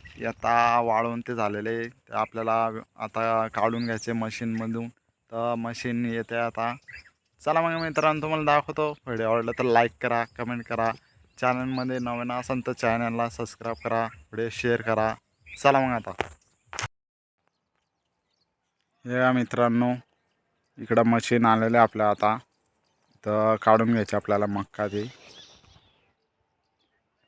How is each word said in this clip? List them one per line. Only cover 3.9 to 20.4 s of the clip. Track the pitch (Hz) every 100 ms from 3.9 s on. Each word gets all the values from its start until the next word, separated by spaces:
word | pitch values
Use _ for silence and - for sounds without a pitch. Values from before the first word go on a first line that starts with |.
| 113 -
मशीनमधून. | 117 110 - 117 113 113 113 117 - _ _ _
तर | 117 117
मशीन | 117 117 117 127 117 120
येते | 117 110 117
आता. | 117 113 117 127 - - - _ _ _
चला | 147 160
मग | 165 165
मित्रांनो, | 165 151 156 156
तुम्हाला | 151 156
दाखवतो. | 151 147 - 151 151
व्हिडिओ | 147 - 113 113
आवडला | 117 117 120
तर |
लाईक | 127 120 120 -
करा, | 123 117
कमेंट | 113 - 120 120
करा. | 117 113 113 110 _ _ _ -
चॅनलमध्ये | 127 127 131 131 127 127
नवीन | 120 120 123
असाल | 123 123 127 123
तर |
चॅनलला | 123 120 117 117 117 117
सबस्क्राईब | - 113 - 117 113
करा, | 117 113
व्हिडिओ | 113 - - 110 117
शेअर | - 120 117
करा. | 113 110 110 113 _ _ - -
चला | 143 139
मग | 131
आता. | 120 104 90 - - _ _ _ - - _ _ _ _ _ _ _ _ _ _ _ _ _ _ _ _ _ _ _ _ _
हे | 123
बघा | 127 127
मित्रांनो, | 127 117 - 120 117 123 123 - _ _ _